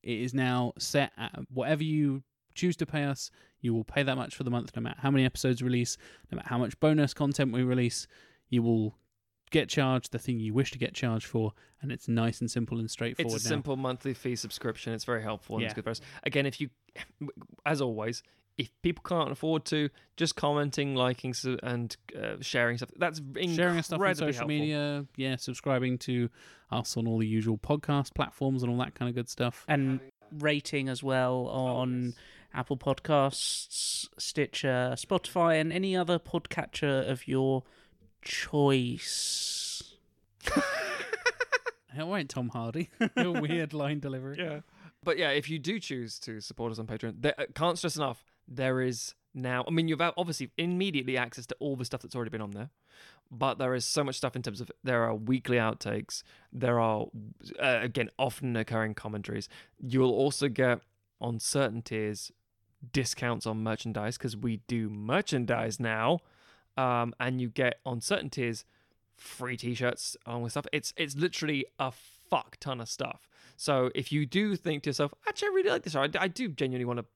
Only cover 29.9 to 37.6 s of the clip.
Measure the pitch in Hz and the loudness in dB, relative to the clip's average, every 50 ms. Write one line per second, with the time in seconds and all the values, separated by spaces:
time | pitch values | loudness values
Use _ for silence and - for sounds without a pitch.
29.9 | 131 131 131 - _ _ - - 156 151 147 151 151 147 - - - 143 135 131 | 0 0 -4 -10 _ _ -20 -14 -10 0 2 2 2 2 0 -2 -2 -2 0 -2
30.9 | 127 123 139 135 131 127 127 127 127 127 123 123 - 131 131 127 123 123 127 127 | -4 -2 0 2 2 4 4 4 2 0 -2 -2 -2 0 0 0 2 0 0 0
31.9 | 123 123 123 120 120 - - - - - - _ - 139 127 - 139 127 - 143 | 0 0 -2 -2 -4 -8 -16 -20 -20 -20 -20 _ -6 -6 -2 -2 -4 -2 0 0
32.9 | 135 - - - 151 143 135 139 135 - - - - - - - - - - - | 0 0 2 4 6 6 6 4 2 -2 -2 -2 -4 -4 -6 -8 -6 -4 -4 -2
33.9 | - - - - _ - - - - 160 135 - - - - 135 127 123 127 127 | -2 -4 -6 -8 _ -8 -8 -4 0 -2 -2 0 -2 -2 0 2 2 2 2 0
34.9 | 127 127 - - 196 180 - - - 180 170 170 160 156 156 165 160 180 190 190 | -2 -4 -2 0 0 0 0 0 2 4 4 6 6 4 4 2 0 0 0 2
35.9 | 185 185 175 160 175 165 _ - - 170 - - - - 156 - - - - 143 | 2 0 2 2 2 0 _ -2 -4 -4 -4 -2 -4 -4 -4 -4 -4 -2 0 2
36.9 | 139 135 - 110 135 127 - - 131 131 135 135 135 131 | 2 2 2 0 -2 -4 -2 0 2 2 4 4 2 0